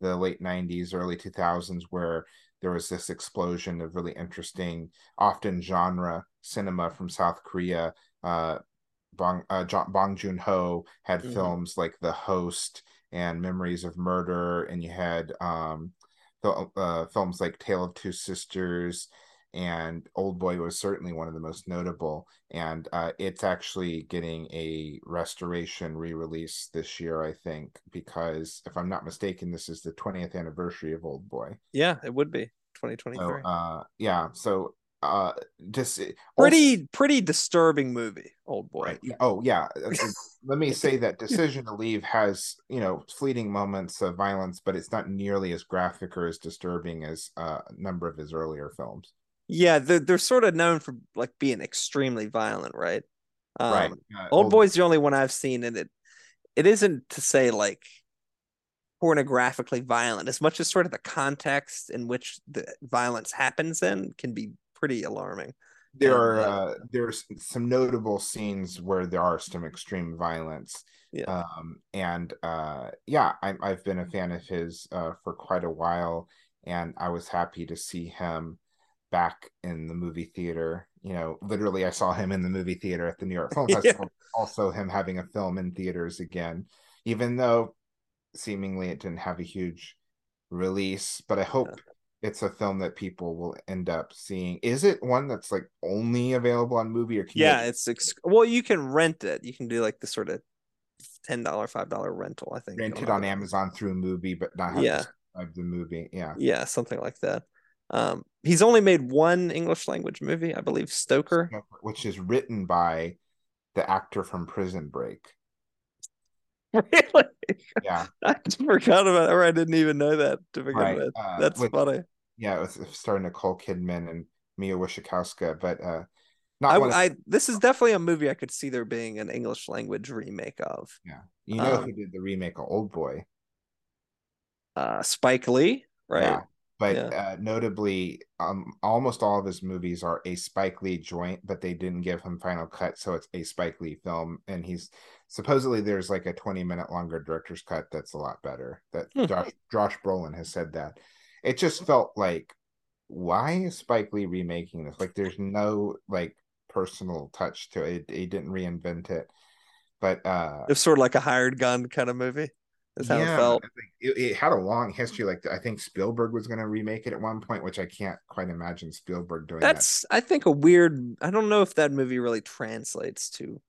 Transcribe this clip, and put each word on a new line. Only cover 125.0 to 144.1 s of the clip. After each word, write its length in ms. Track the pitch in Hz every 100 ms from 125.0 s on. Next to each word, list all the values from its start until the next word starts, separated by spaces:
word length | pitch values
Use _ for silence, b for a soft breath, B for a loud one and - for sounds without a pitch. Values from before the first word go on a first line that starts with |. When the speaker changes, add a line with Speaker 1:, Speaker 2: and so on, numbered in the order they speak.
| - 90 87 - 85 80
Speaker 1:
but, 200 | 90 -
uh, 200 | 87 82 90 _ _ _ _ _
not 120 | 139
Speaker 2:
I, 40 | 165
Speaker 1:
one 100 | 127
of 60 | 175
Speaker 2:
I, 160 | 185 - -
this 220 | 202 -
is 100 | 214
definitely 320 | 240 262 240
a 60 | 202
movie 300 | 170 160 147
I 40 |
could 160 | - 127
see 200 | - 139
there 160 | 127 110
being 340 | 117 113 107
an 100 | 107
English 400 | 120 113 110 -
language 400 | 120 107 104 123
remake 500 | 113 95 98 - -
of. 280 | - - - - 87
Speaker 1:
Yeah. 160 | 67 90 _ -
You 160 | 110
know 140 | 131 123
Speaker 2:
Um, 100 | -
Speaker 1:
who 60 |
did 200 | 101 95
the 100 | 92
remake 360 | 95 95 87 80
of 80 | -
Old 240 | 101 107
Boy? 340 | 82 69 71 - _ _ _ _ _ _ _ _ _ _ _ _ _ _ -
Speaker 2:
Uh, 280 | 62 53
Spike 440 | - - 127 127 123
Lee, 380 | 127 170 269 - _ -
right? 240 | - -
Speaker 1:
Yeah. 100 | - - _ _ -
But, 140 | 104 95
Speaker 2:
Yeah. 120 | 117
Speaker 1:
uh, 240 | - 98 92
notably, 800 | 107 113 113 98 104 95 90 - - -
um, 320 | 85 98 - -
almost 400 | 101 117 131 113
all 160 | 104 101
of 60 | 98
his 180 | 90
movies 400 | 92 92 90 87
are 180 | 87 85 90
a 100 | 87
Spike 460 | - 98 98 90
Lee 160 | 95 90
joint, 420 | 80 87 90 92 95
but 140 | 92
they 120 | 92
didn't 280 | 85 92 87
give 200 | 90 85
him 200 | 92 87
final 260 | 92 87 82
cut, 300 | - 90 -
so 160 | -
it's 160 | 85 -
a 100 | 87
Spike 360 | 78 - 87 -
Lee 160 | 82 76
film. 360 | 90